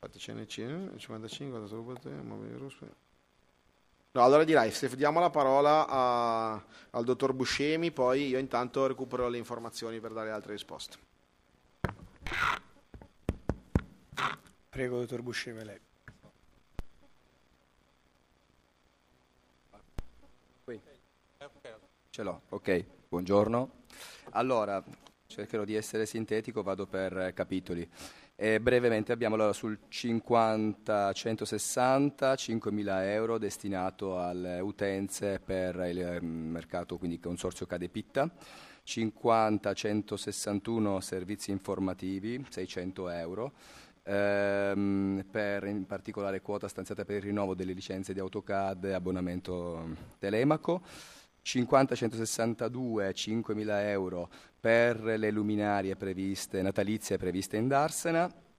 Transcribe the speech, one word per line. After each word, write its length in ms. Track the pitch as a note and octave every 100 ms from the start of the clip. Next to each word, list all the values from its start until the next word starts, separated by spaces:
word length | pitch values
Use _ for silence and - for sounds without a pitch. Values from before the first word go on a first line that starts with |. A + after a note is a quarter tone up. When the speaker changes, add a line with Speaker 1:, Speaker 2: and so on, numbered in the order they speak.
Speaker 1:
Infatti 160 | - -
ce 140 | -
ne 140 | A2 A2
c'è, 200 | - A2+ D#3+ F#3+ G#2
cinquantacinque, 600 | - A2 A2 - C#3+ A#2+
guarda 80 | G#2
solo 160 | A2
per 160 | A#2 B2+
te, 100 | C3+
ma 260 | C#3+ B2 G#2+
vedi, 200 | G#2+ A#2+
Ruspe-, 380 | C3+ - - - _ _ _ _ _ _ _ _ _ _ _
no, 100 | C3
allora 220 | B2 D3
direi, 260 | D#3+ D#3 A2+
se 180 | - C#3 B2+
diamo 240 | D3 D#3
la 80 | F3
parola 580 | D#3 C3+ C3+ C#3+ D#3 D3+
a, 800 | C3+ B2+ A#2+ A#2+ A2+ A2+ A2 - - -
al 140 | B2
dottor 300 | A#2+ B2 C3+
Buscemi, 560 | C3 B2+ - C#3+ D#3+ E3+
poi 380 | D#3+ B2 C3 C#3+
io 100 | B2+
intanto 480 | C3+ A#2+ B2 C3+ C3+
recupero 420 | C3 B2+ B2 B2
le 80 | A#2+
informazioni 640 | A2+ A#2+ A2+ - A2+ A2+
per 140 | A2
dare 160 | A2 A2
altre 220 | G#2+ G#2
risposte. 440 | G#2 - D2+ - - _ _ _ _ _ _ _ _ - - - - - - - - - - _ - - _ - - - - - - - - - - - - - - _
Speaker 2:
Prego, 300 | - B2+ B2
dottor 200 | A#2+ B2
Buscemi, 440 | B2 A2+ - A2+
lei. 160 | A2 G2 _ _ - - - _ - - _ _ - - - - _ _ _ _ _ _ _ _ _ _ _ _ _ _ _ _ _ _ _ _ B1 _ _ B1+ _ G#2 G2+ - - - - - _ _
Speaker 3:
Qui. 160 | - A2+ - - _ _ _ _ C#3+ C#3+ C3 A2 _ _ _
Ce 140 | -
l'ho, 180 | G#2 E2+ _
ok, 360 | G2 - F2+ - - _
buongiorno. 640 | E2+ F2+ G2+ G#2+ A#2 C3+ - - - - - -
Allora, 520 | - B2+ A#2+ G#2 G2 F2+ - - _ _
Cercherò 320 | - G#2 A2+
di 140 | G#2 G#2+
essere 300 | G#2+ A2 A2
sintetico, 580 | A#2 A2 G#2+ A2 G#2+
vado 220 | F#2+ F#2+ F#2+
per, 300 | F#2+ F#2+ F2+
eh, 160 | F#2
capitoli. 560 | - F#2 F#2+ F2+ E2+ E2+ - - - -
Eh, 240 | _ G#2+ A2
brevemente 540 | A#2 B2 A#2+ A2 G#2+
abbiamo, 240 | A#2 A2+ A2
allora, 160 | G#2+
sul 260 | G2 A#2 G#2+ -
cinquanta 1300 | - A#2+ A2+ - A#2 A2+ A2 G#2+ G#2 - G#2+ G2+
centosessanta, 1200 | G2 A#2 A2 A2 G#2+ - - B2+ C3+ C#3+ C#3 C3+
cinquemila 760 | C3+ - A2+ G#2+ G#2 G2+ F#2+ F#2+
euro 260 | G#2 A2+ A2+
destinato 800 | G#2 - G2+ G2 F#2 - G2 F#2
alle 400 | F2+ F2+ F2+ F2+
utenze 800 | F#2+ G2 G2+ G2 G2 - G2+ F#2+
per 380 | - F#2+ F#2 F2+ F2+
il, 120 | F2
eh, 200 | F2 F2
mercato, 760 | E2+ E2 D#2+ E2 E2 F2 F2 F2
quindi 220 | F2+ E2+
consorzio 440 | F2 F2 F#2 F2
Cadepitta. 640 | F#2 F2 F2 - - - D3+ - - - - -
Cinquanta 880 | - - A2+ - A#2+ A2+ A2 G#2+ G#2
centosessantuno 1300 | F#2+ A2 G#2 G#2 G2+ - G2+ - G2+ - A#2 G#2+ F#2+
servizi 540 | F#2 F#2 F2+ G#2 -
informativi, 920 | G2 - F#2+ F#2+ F#2 F#2 G2 G#2 B2 C3+
seicento 600 | - F#2 - F2+ F#2 F#2
euro. 440 | E2+ E2 F#2+ B2 - - - - _
Ehm, 1200 | - G2+ G2+ G2+ G2+ G2+ G2 G2 G2+ G2 G2 G2 G2
per, 320 | A2 G#2 G2+
in 240 | G2 G#2 F#2+
particolare, 540 | G2 - G#2 G2 F#2+
quota 260 | - G#2 G2
stanziata 380 | - F#2+ G2+
per 140 | G2 G#2
il 40 |
rinnovo 320 | G2 G#2 G2
delle 180 | F#2 F#2
licenze 400 | F#2 - F#2+ G2
di 60 | F#2+
AutoCAD 680 | F#2+ G#2 F#2+ G2 G2 F#2+ F#2+
e 60 |
abbonamento 1000 | F#2 F2+ F#2 F2+ F2+ F2 F2+ F2 E2 E2 D#2+ - -
Telemaco. 640 | G2 G#2+ C3+ D3+ - F3 - - - - - _
Cinquanta 520 | - B2+ A#2+ C3+ C3+
centosessantadue, 1200 | A#2+ A#2 A2+ A2+ - A#2 A#2 A2+ A#2+ B2+ A2 G2
cinquemila 760 | F#2+ - A2 A2+ G#2+ G#2+ G#2 G#2
euro 400 | G2+ F#2 F2+ F2 - - _
per 420 | A2+ A#2 A#2+ A2+
le 280 | A2 A2 G#2+
luminarie 680 | G#2+ G#2 G#2 G#2 G2+ F#2+ F#2+
previste, 640 | G2 F#2 F#2+ G2 - G2
natalizie 560 | F#2 G2 G2+ G#2+ - F#2
previste 400 | F#2 F2+ G2 G#2+
in 100 | A#2+
Darsena. 680 | C#3 D3+ - E3+ E3 F3 - -